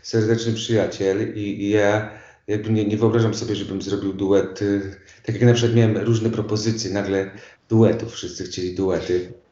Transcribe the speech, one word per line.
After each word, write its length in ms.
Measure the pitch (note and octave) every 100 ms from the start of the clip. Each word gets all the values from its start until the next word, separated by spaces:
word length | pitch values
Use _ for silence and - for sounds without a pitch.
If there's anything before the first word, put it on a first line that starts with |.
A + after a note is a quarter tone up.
serdeczny 520 | - A#2 A2 A2+ A#2
przyjaciel 800 | A2 - A2 F2 - F#2+ G2 - G#2
i, 40 |
i 300 | G#2 - G2+
ja 420 | G#2 G2+ G#2+ A2 - - _ -
jakby 220 | G#2+ A2
nie, 160 | A2 G#2
nie 120 | G#2+
wyobrażam 360 | A2+ A#2 A2
sobie, 220 | G2+ - G2
żebym 260 | G2+ F#2+
zrobił 320 | F#2+ G2 F#2+
duet, 480 | F#2+ G2 G2 F#2 -
e, 180 | G2+ G2+ F#2+ - - - -
tak 100 | A2
jak 80 |
na 100 | A#2+
przykład 220 | A#2+ A#2 A2+
miałem 220 | A2 G2+
różne 320 | A2 A2+ A2
propozycje, 600 | G#2+ F#2 G#2+ A2+ - F#2+
nagle 400 | G2+ F#2+ G2 F#2+ - - _ _
duetów, 440 | A2 G#2+ - -
wszyscy 300 | - - -
chcieli 320 | F2+ - F2+ F#2
duety. 580 | F#2+ E2+ - F2+ F2+ - _